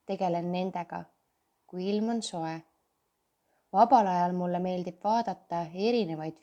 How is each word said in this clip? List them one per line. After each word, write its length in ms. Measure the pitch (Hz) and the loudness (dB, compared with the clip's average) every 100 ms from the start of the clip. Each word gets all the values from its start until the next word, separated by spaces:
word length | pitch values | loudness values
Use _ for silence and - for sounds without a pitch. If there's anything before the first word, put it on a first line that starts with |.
| - | -8
Tegelen 460 | 190 185 170 175 | -2 0 -2 -2
nendega, 500 | 180 185 180 170 175 170 _ _ _ _ _ _ | -2 -4 -6 -8 -10 -12 _ _ _ _ _ _
kui 240 | 180 190 | -6 -2
ilm 240 | 208 220 | 0 0
on 80 | 233 | -2
soe. 320 | 214 175 160 165 160 _ _ _ _ _ _ _ _ _ _ | -4 -6 -6 -8 -12 _ _ _ _ _ _ _ _ _ _
Vabal 340 | 190 233 262 202 | 4 8 8 6
ajal 320 | 180 175 180 | 2 2 2
mulle 240 | 180 175 | -2 -2
meeldib 400 | 185 180 180 175 | -2 -4 -6 -6
vaadata 600 | 202 226 226 185 _ 170 165 | 0 0 0 -6 _ -6 -6
erinevaid 640 | 180 208 240 185 156 156 160 | -2 0 2 0 -4 -8 -8